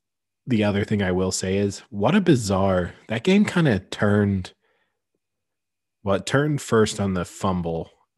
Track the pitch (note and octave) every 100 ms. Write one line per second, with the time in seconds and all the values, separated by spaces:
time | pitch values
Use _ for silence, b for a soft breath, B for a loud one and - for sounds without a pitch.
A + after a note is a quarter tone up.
0 | _ _ _ _ - A2 G#2 G2+ G#2+ G#2+
1 | F#2+ F2+ F#2+ - F#2+ G2 G2+ - - G2+
2 | A2+ G#3 F3+ B2+ G2+ F#2+ G2 F#2 E2+ -
3 | - A2+ - G3+ G#3 F3 D#3 F#2+ - -
4 | G#2 G#2 G2+ G2 F2+ _ _ _ _ _
5 | _ _ _ _ _ _ _ _ _ _
6 | G2 G2 - C#3 D3+ C#3+ - A2+ G#2+ -
7 | G2 F#2 E2+ - G2 F2+ E2+ E2 - _
8 | _